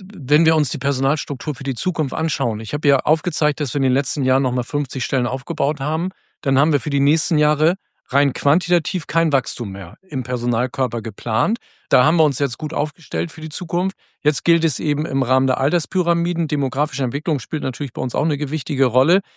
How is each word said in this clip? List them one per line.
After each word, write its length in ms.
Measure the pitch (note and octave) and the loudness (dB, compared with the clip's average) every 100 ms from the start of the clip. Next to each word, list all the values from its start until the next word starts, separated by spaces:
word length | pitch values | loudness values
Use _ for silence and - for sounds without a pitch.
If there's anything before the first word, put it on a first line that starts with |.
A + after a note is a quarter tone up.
wenn 440 | F#2 F#2 B2+ D3+ D#3+ | -12 -12 0 4 4
wir 100 | D#3+ | 2
uns 140 | D3 | 0
die 80 | C3+ | -2
Personalstruktur 760 | C#3 B2+ C3+ D3+ - C3+ - | -2 0 0 0 -4 -6 -6
für 100 | C#3+ | -4
die 100 | C3+ | -6
Zukunft 400 | B2+ F#3 E3 C#3+ | -2 -2 -2 -2
anschauen, 440 | - D#3+ - B2+ G#2+ | -2 -2 0 -2 -2
ich 140 | A2+ | -4
habe 160 | D3+ D3 | 0 2
ja 120 | C#3 | 4
aufgezeigt, 600 | - D#3 - - D3+ C#3+ | 4 2 2 0 0 0
dass 140 | C#3 | -2
wir 40 | C#3+ | 0
in 60 | |
den 80 | C3+ | 2
letzten 320 | B2+ C#3+ - | 2 0 -2
Jahren 180 | C3 C3 | 2 2
noch 100 | C3+ | 2
mal 120 | B2 | -2
fünfzig 400 | - D3 C#3+ C3 | -2 -2 -2 -4
Stellen 220 | - C3+ B2 | -2 0 0
aufgebaut 520 | C3 - D#3 C#3+ D3+ | -4 -6 -2 -2 0
haben, 300 | D3 D#3+ F3+ - _ _ | -2 -2 -4 -6 _ _
dann 180 | - C3 | 0 4
haben 140 | D#3 | 4
wir 80 | D3 | 2
für 100 | - | 0
die 100 | C#3 | 2
nächsten 360 | C#3 D#3 - D#3 | 4 2 2 2
Jahre 380 | D3+ C#3+ D#3 F#3+ _ _ _ | 2 2 0 0 _ _ _
rein 200 | C3+ C#3+ | 0 2
quantitativ 760 | - D3 E3 E3+ F3 D#3 F#3 - | 2 2 2 2 0 0 -6 -2
kein 260 | E3 E3 | 0 2
Wachstum 380 | C#3 - - A2 | 2 0 -6 -6
mehr 260 | F#2+ F2+ - | -6 -10 -14
im 220 | - C3 | -8 -6
Personalkörper 760 | B2 B2 A#2+ A#2 B2 - B2+ A#2 | -4 -2 0 0 -2 -2 -2 -2
geplant. 580 | A2 G#2 - A2 D#3 A#3 - _ _ | -6 -8 -4 0 0 -2 -6 _ _
Da 140 | C3 | 4
haben 120 | C3 E3+ | 4 4
wir 80 | |
uns 160 | D3+ C3+ | 2 2
jetzt 180 | C3 - | -2 -2
gut 160 | D3+ | -4
aufgestellt 560 | - D3+ - D#3 E3 E3+ | -2 -4 -6 -8 -4 -4
für 100 | - | -6
die 100 | D#3 | -10
Zukunft. 460 | - E3 F3 F#3+ - _ _ | -8 -4 -2 -2 -4 _ _
Jetzt 240 | D3 D3 | -2 0
gilt 200 | - E3+ | 2 2
es 160 | D#3 - | 2 0
eben 260 | F3 C#3+ C3+ | -2 -2 -2
im 160 | C#3 | -2
Rahmen 240 | B2 C3 C3 | 2 2 2
der 120 | - | 2
Alterspyramiden, 920 | C3+ E3+ - F#3 E3+ E3+ E3+ E3+ D#3+ | 0 0 -2 -2 0 0 0 -2 -2
demografische 560 | D3 C3+ C3 D3 - | -2 -2 -2 -4 -2
Entwicklung 340 | B2+ C3+ D#3+ D3 | -4 -2 -2 -4
spielt 240 | - D#3 | -4 -4
natürlich 300 | C#3 - C#3 | -4 -4 -6
bei 100 | - | -4
uns 140 | C3 - | -4 -2
auch 80 | |
eine 120 | D#3+ C#3+ | -2 -2
gewichtige 500 | C#3 D3+ - C#3 C3 | -4 -6 -4 0 2
Rolle, 340 | A#2+ C#3+ F#3 - | 4 4 2 0